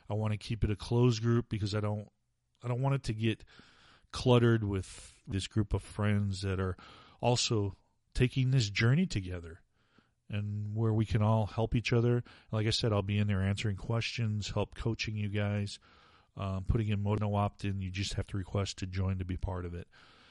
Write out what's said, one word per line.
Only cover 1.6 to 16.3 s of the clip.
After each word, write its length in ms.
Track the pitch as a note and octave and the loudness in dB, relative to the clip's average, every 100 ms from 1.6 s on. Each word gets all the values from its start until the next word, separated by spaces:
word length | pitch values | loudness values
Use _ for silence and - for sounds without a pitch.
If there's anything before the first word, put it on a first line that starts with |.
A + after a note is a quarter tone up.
| G2+ | -2
I 60 | G#2+ | -2
don't, 300 | G#2 G#2+ G#2 _ _ _ _ _ | -2 -4 -8 _ _ _ _ _
I 60 | A#2+ | -6
don't 140 | A#2+ | -2
want 140 | C3+ C#3 | 0 0
it 80 | |
to 100 | - | -2
get 300 | A2 A2+ G#2 - - - _ - _ _ | 0 0 -2 -8 -20 -20 _ -20 _ _
cluttered 500 | - B2+ A#2+ A#2 A2+ | 0 6 6 8 4
with 520 | G2+ G2 - - - - - | 2 -2 -4 -12 -20 -20 -6
this 200 | F#2+ - | -4 0
group 260 | A2 G#2+ | 0 0
of 100 | G2 | -2
friends 600 | - - G#2 G#2 G2+ F#2+ | -4 -2 0 2 0 -2
that 180 | G2 F#2+ | -2 -2
are 160 | F#2 F2+ - - - - | -2 -4 -14 -20 -20 -2
also 540 | A#2 B2 - A2+ G2+ - _ _ _ | 0 2 2 0 -2 -6 _ _ _
taking 380 | - B2+ C3+ B2+ | 0 2 2 2
this 180 | C3+ G#2+ | 2 2
journey 360 | G2+ A2+ C#3+ F#3 | 2 2 4 2
together, 540 | G#2+ F2+ F2+ E2 E2+ _ _ _ _ _ _ - | -2 -6 -8 -12 -16 _ _ _ _ _ _ -8
and 460 | G#2 G#2 G#2 G#2 | -6 -4 -4 -4
where 180 | G#2+ A2+ | 0 2
we 140 | A2 G#2+ | 2 2
can 160 | A#2 | 2
all 240 | G#2+ A2 G#2 | 4 2 2
help 300 | - A2+ A#2+ | -2 0 0
each 160 | - | 2
other. 320 | A#2+ A#2+ A#2+ - - _ | 2 4 2 -2 -14 _
Like 160 | A2 A2 | -2 0
I 40 | |
said, 220 | - A#2+ | 0 2
I'll 100 | G2+ | 2
be 160 | G2 G#2 | 2 2
in 100 | G#2 | 2
there 120 | F#2+ | 2
answering 360 | F#2+ G2+ A2 F#2+ | 0 0 -2 -4
questions, 720 | - A2+ - - A2+ G#2+ G2 | -2 -2 -2 -2 -2 -2 -4
help 240 | G#2 G2 | -4 -4
coaching 400 | - A#2 A2 - | -4 -4 -2 -4
you 140 | G#2+ G#2 | -4 -2
guys, 500 | G#2 G2+ G#2 G2+ - _ - - _ _ | 0 0 0 -2 -6 _ -20 -20 _ _